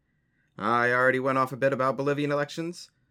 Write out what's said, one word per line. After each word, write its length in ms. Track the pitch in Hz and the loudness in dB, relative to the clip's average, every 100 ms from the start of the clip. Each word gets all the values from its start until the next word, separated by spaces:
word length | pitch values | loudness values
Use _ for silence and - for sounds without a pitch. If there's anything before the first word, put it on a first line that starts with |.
| _ _ _ _ _ - | _ _ _ _ _ -6
I 340 | 104 120 123 | 0 2 4
already 260 | 123 131 127 | 4 4 2
went 200 | 135 131 | 2 0
off 140 | 127 | 0
a 40 | 127 | 0
bit 160 | 135 | 0
about 240 | 127 131 123 | 2 0 0
Bolivian 340 | 139 143 143 | -2 -2 -2
elections, 600 | 143 143 - 165 175 - _ _ | -2 -4 -6 -10 -10 -18 _ _